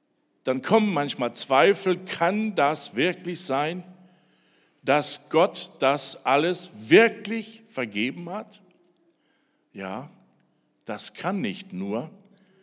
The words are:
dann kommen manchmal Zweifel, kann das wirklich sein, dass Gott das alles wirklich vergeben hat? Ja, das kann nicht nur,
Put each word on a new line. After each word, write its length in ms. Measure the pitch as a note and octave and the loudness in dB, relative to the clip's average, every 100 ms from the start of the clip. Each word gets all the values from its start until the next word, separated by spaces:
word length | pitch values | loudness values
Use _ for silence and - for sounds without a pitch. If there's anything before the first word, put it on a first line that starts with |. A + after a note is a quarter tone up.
| _ _ _ _ | _ _ _ _
dann 180 | - C3 | -6 -4
kommen 320 | - A3 G#3+ | 2 2 4
manchmal 400 | D#3+ C#3+ C3+ A#2+ | 0 -2 -2 -4
Zweifel, 640 | - - C3+ E3+ G3 F#3+ F3 - | -4 2 4 6 4 0 -2 -4
kann 500 | - E3+ G#3 A3 F3+ | -2 0 0 -2 0
das 400 | C#3+ D3+ - G#2+ | 0 0 -4 -2
wirklich 460 | E3+ F3+ F3 D3 | -2 -2 -8 -6
sein, 420 | - C3+ D3+ F3+ F3 - _ _ _ _ _ _ _ _ | -2 -2 -2 -6 -12 -20 _ _ _ _ _ _ _ _
dass 460 | C3 D3 C#3+ - - | 0 2 2 -2 0
Gott 420 | D#3 - - - - | 2 2 0 -14 0
das 460 | C3+ C#3+ - - - | 2 2 -2 -4 0
alles 460 | C#3 E3 E3+ - - A2 | 2 2 -2 -6 -12 6
wirklich 760 | E3+ A3+ - G3+ A3+ G#3+ - _ | 8 8 2 -8 -8 -10 -18 _
vergeben 600 | - A#2+ G#2 A#2+ F3 E2+ | -8 -6 -4 -4 -6 -10
hat? 320 | G#3 - - _ _ _ _ _ _ _ _ _ _ _ | -12 -12 -20 _ _ _ _ _ _ _ _ _ _ _
Ja, 380 | G#2 G2 A2 C#3+ - _ _ _ _ _ _ - | -14 -10 -10 -12 -18 _ _ _ _ _ _ -12
das 280 | G#2 - | -8 -8
kann 280 | - E3 G3+ | -6 -6 -4
nicht 320 | A#2 F2+ - | -4 -6 -10
nur, 380 | F2+ G2 A2 D#3 - _ _ _ _ | -8 -6 -6 -8 -14 _ _ _ _